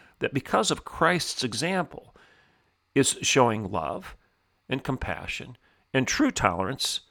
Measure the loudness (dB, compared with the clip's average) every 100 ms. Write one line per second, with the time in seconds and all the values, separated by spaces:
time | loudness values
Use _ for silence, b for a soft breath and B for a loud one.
0 | B B -2 -2 0 2 2 -2 -6 0
1 | 2 2 0 -4 -4 -2 -2 -2 -4 -8
2 | -18 _ b b b b b b _ 2
3 | 2 2 2 4 6 4 -2 -4 -4 -6
4 | -10 -20 _ _ _ _ _ -6 -4 -4
5 | -4 -6 -6 -10 -10 -18 _ _ _ 0
6 | 0 2 2 4 0 2 -2 -2 -4 -4
7 | -8